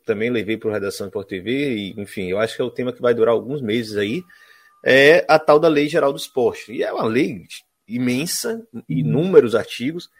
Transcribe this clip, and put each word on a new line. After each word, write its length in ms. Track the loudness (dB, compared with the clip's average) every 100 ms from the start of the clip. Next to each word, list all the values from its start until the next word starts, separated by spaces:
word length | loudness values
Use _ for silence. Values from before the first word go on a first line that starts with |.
| -4
também 240 | -2 -2
levei 260 | -2 -4 -4
pro 160 | -4
Redação 360 | -4 -4 -8 -8
Sport 200 | -10 -8
T 140 | -10
V, 100 | -6
e, 500 | -4 -4 -4 -6 -10
enfim, 260 | -12 -8 -4
eu 120 | -2
acho 160 | -2 -4
que 60 |
é 40 | -6
o 60 |
tema 220 | -6 -8
que 80 | -2
vai 120 | 0
durar 200 | 2 2
alguns 280 | 2 -2 -6
meses 360 | -4 -4 -4 -4
aí, 260 | -4 -4 -8 _ _ _ _ _ 2
é 400 | 6 8 6 6
a 100 | 4
tal 220 | 6 6
da 80 | 6
Lei 220 | 2 2
Geral 240 | 2 0
do 40 | -2
Esporte. 540 | -6 -2 -2 -2 -10
E 100 | -6
é 120 | -6
uma 100 | -4
lei 400 | -2 0 -2 -4 -14 -20 _ _ -10
imensa, 800 | -4 -2 -2 -4 -6 -6 -8 -10 -14 -6
inúmeros 640 | -4 0 0 4 4 4
artigos, 560 | 0 -2 -8 -8 -8 -14